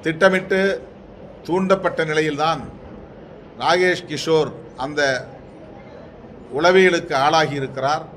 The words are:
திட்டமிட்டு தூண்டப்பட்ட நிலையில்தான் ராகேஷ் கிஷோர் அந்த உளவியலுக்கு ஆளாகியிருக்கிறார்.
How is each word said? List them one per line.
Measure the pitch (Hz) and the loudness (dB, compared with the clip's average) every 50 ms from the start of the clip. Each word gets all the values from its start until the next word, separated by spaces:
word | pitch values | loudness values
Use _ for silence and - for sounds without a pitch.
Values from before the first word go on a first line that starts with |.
| - | -2
திட்டமிட்டு | 160 165 160 190 190 185 185 185 - 196 190 190 196 185 - - - - - - - - - - - - - - | -4 0 4 4 4 4 2 0 0 0 2 2 0 0 -2 -8 -14 -20 -20 -20 -20 -20 -20 -20 -20 -20 -18 -8
தூண்டப்பட்ட | - 160 185 190 185 190 190 185 175 170 - 160 156 | -4 -2 -2 2 2 2 2 2 -2 0 0 -2 0
நிலையில்தான் | 156 156 156 156 147 139 151 160 165 147 117 - - - - - - - - - - - - - - - - - - - 120 | 2 0 0 0 0 0 0 0 0 -2 -6 -14 -16 -18 -18 -18 -18 -18 -18 -20 -20 -20 -20 -20 -20 -20 -20 -20 -12 -4 0
ராகேஷ் | 143 170 180 185 180 180 - - - | 2 4 4 4 2 2 0 -4 -8
கிஷோர் | 151 143 - 160 160 156 185 220 214 - - - - - 127 | -8 -8 -2 2 2 2 2 0 -4 -12 -16 -18 -10 -8 -8
அந்த | 143 151 147 143 139 131 123 123 - - - - - - - - - - - - - - - - - - - - - - - - - - 135 | -6 -2 0 0 2 0 -2 -4 -10 -16 -20 -20 -20 -20 -20 -20 -20 -20 -20 -20 -20 -20 -20 -20 -20 -20 -20 -20 -20 -20 -20 -18 -8 -6 2
உளவியலுக்கு | 160 175 180 190 190 185 170 165 160 - 151 135 135 | 4 6 6 8 6 6 4 2 -2 -2 0 2 2
ஆளாகியிருக்கிறார். | 147 160 160 156 147 139 143 135 131 131 135 131 139 147 160 160 - - | 4 4 4 2 2 -2 -4 -6 -6 -6 -4 -2 0 -2 -2 -4 -10 -18